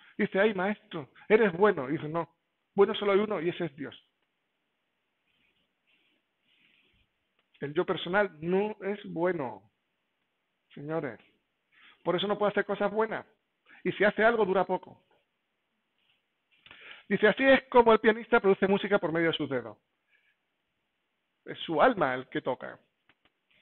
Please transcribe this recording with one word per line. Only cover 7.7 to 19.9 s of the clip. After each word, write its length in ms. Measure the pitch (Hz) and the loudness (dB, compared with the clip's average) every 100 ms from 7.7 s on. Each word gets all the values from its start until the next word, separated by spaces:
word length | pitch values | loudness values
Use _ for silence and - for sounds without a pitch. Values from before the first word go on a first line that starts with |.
yo 120 | 151 180 | -4 -2
personal 520 | 170 175 196 196 151 | -4 -2 0 -2 -4
no 340 | 165 190 208 214 | -2 -2 -2 -6
es 180 | 202 208 190 | -10 -10 -10
bueno, 680 | 165 180 175 123 101 110 _ _ _ _ _ _ _ _ _ _ | -4 -2 -2 -6 -10 _ _ _ _ _ _ _ _ _ _ _
señores. 440 | - 147 160 143 104 _ _ _ _ _ _ - _ | -16 -8 -6 -6 -10 _ _ _ _ _ _ -20 _
Por 140 | - 175 | -4 -2
eso 100 | 202 | -2
no 100 | 202 | -2
puede 140 | 208 | -2
hacer 140 | 202 196 | -2 -2
cosas 260 | 196 202 | -2 -2
buenas. 340 | 214 220 147 - _ _ _ _ - | -2 -4 -6 -12 _ _ _ _ -10
Y 100 | 180 | -6
si 100 | - | 0
hace 220 | 202 196 220 | 0 4 2
algo, 200 | 226 190 | 4 2
dura 200 | 190 180 | 0 0
poco. 360 | 185 - - _ _ _ _ _ _ _ _ _ _ _ _ _ _ _ _ - - - - - | -4 -8 -20 _ _ _ _ _ _ _ _ _ _ _ _ _ _ _ _ -20 -20 -20 -16 -6
Dice, 220 | 202 208 | 2 2
"Así 160 | 220 269 | 4 6
es 180 | 262 - | 4 4
como 240 | 247 233 | 4 6
el 60 | 220 | 6
pianista 420 | 226 220 233 233 | 4 0 2 2
produce 260 | 190 196 190 | 2 2 2
música 320 | 196 202 202 | 0 0 0
por 140 | 165 | 0
medio 180 | 165 165 | -2 0
de 60 | 151 | -2
sus 120 | 139 | -4
dedos". 280 | 127 110 - _ | -6 -8 -16 _